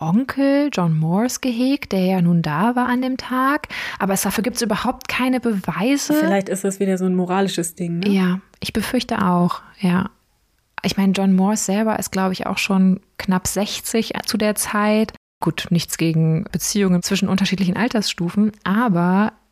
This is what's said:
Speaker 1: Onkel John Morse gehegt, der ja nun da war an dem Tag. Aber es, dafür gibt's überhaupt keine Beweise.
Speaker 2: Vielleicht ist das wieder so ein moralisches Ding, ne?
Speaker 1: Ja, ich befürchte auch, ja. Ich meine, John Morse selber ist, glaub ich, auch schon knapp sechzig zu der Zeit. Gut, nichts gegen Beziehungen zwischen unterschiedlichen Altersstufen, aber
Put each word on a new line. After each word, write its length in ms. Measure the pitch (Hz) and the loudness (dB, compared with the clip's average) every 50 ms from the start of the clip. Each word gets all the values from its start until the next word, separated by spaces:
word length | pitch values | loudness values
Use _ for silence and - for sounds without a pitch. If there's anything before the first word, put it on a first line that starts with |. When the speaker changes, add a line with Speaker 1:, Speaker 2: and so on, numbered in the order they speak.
Speaker 1:
Onkel 720 | 156 160 175 226 269 254 - 269 277 277 277 285 294 294 - | -2 0 2 2 2 0 -2 0 2 2 2 2 2 0 0
John 260 | - 180 170 160 156 | 0 0 2 2 2
Morse 420 | 156 160 170 196 233 254 - - | 2 2 2 0 0 0 -2 -4
gehegt, 520 | - 262 240 226 254 262 277 294 - - - | -4 -2 -2 0 0 0 0 -2 -2 -2 -2
der 120 | 190 185 | 0 2
ja 180 | 185 190 185 175 | 2 2 2 2
nun 200 | 170 175 170 160 | 4 4 2 2
da 320 | 156 147 151 190 233 247 | 0 0 0 0 0 2
war 140 | 247 247 247 | 0 0 0
an 140 | 247 247 262 | 0 -2 -2
dem 140 | 262 254 | -2 -4
Tag. 520 | 226 - - 247 254 262 269 285 302 - - - - - - - - | -6 -6 -4 -2 0 0 0 0 -2 -4 -6 -10 -10 -10 -8 -6 -4
Aber 160 | - 185 190 | -2 -2 0
es, 80 | 180 - | 0 -2
dafür 200 | 196 185 - 202 | -2 -2 -2 -2
gibt's 200 | 254 - - 240 | -2 -2 -2 -2
überhaupt 440 | 202 214 175 - 226 254 - - | -2 -2 -2 -2 -4 -4 -4 -6
keine 320 | - - - 247 262 262 254 | -6 -4 -2 0 0 0 0
Beweise. 760 | - 233 220 190 - - 160 165 190 254 277 277 - - 302 | 0 0 -2 -2 -2 -4 -4 -2 0 2 0 0 0 0 2
Speaker 2:
Vielleicht 340 | 302 311 240 196 202 196 196 | 2 2 2 2 0 0 -2
ist 160 | 190 190 - | -4 -2 -2
das 160 | 202 190 - | -2 -2 0
wieder 180 | 202 190 185 180 | 0 0 0 2
so 60 | 185 | 2
ein 100 | 185 180 | 2 2
moralisches 600 | 185 180 175 185 190 196 190 - - 175 - - | 2 0 0 0 0 0 0 0 -2 -4 -4 -4
Ding, 260 | - 175 170 170 170 | -6 -6 -4 -4 -2
ne? 80 | 185 202 | 0 2
Speaker 1:
Ja, 320 | 196 190 185 180 180 185 - _ _ - | 2 2 2 2 0 -2 -4 _ _ -14
ich 120 | - - - | -10 -6 -4
befürchte 520 | 226 196 - - 247 - - 233 214 202 | -4 -2 -2 -2 -2 -2 -2 -2 0 0
auch, 360 | 185 175 175 175 175 - - - - - - | 2 2 2 2 2 0 -4 -12 -18 -8 -2
ja. 320 | - 180 175 185 190 202 _ _ _ _ _ _ _ _ _ _ _ _ _ - - | 0 0 2 0 0 -4 _ _ _ _ _ _ _ _ _ _ _ _ _ -6 -6
Ich 140 | 185 - | -4 0
meine, 160 | - 196 190 185 | 2 2 2 2
John 220 | 196 190 190 190 | 2 4 4 4
Morse 300 | 185 190 196 214 214 - | 4 4 4 2 0 0
selber 340 | - 190 208 220 220 214 - | 0 0 0 0 0 0 -2
ist, 120 | 185 - | -4 -4
glaub 220 | - 190 190 190 185 | -2 -2 -2 -2 -2
ich, 140 | - - | -2 -4
auch 120 | - 190 - | -4 -4 -2
schon 420 | - - 196 190 190 190 185 - _ _ _ - | 0 2 2 4 4 4 4 2 _ _ _ -8
knapp 280 | - - 185 185 - | -2 0 0 0 0
sechzig 640 | - - 185 208 208 - - - - - 226 226 - - - - | -2 -2 -2 -2 -4 -4 -8 -6 -2 -2 -2 -2 -2 -4 -8 -6
zu 100 | - - | -4 -2
der 180 | 208 214 214 208 | 0 0 0 0
Zeit. 580 | - - - - 208 208 214 214 214 220 220 - - _ _ _ - | -2 -4 -4 -2 0 2 2 2 2 0 0 -4 -10 _ _ _ -6
Gut, 260 | - 165 156 - - - | -4 -4 -4 -4 -2 0
nichts 260 | 175 170 - - - - | 0 0 0 -2 -4 -2
gegen 460 | 160 165 160 160 160 160 160 160 - - | 0 0 2 2 2 2 2 0 -2 -4
Beziehungen 520 | - 175 - - - 208 202 190 180 180 - | -6 -6 -4 -2 0 2 2 2 2 2 0
zwischen 260 | - 196 185 202 - | 0 -2 0 0 0
unterschiedlichen 480 | 185 185 196 - 190 180 196 175 175 | 0 2 0 0 0 0 0 0 0
Altersstufen, 760 | - 202 262 - 220 196 - - - 170 175 - 202 208 214 208 - - | 0 0 0 0 0 -2 -2 -4 -4 -4 -2 0 0 0 0 0 -4 -4
aber 680 | 180 190 214 247 240 180 170 175 180 185 196 208 220 - _ _ _ | -2 0 0 2 2 2 2 2 2 2 2 2 0 -2 _ _ _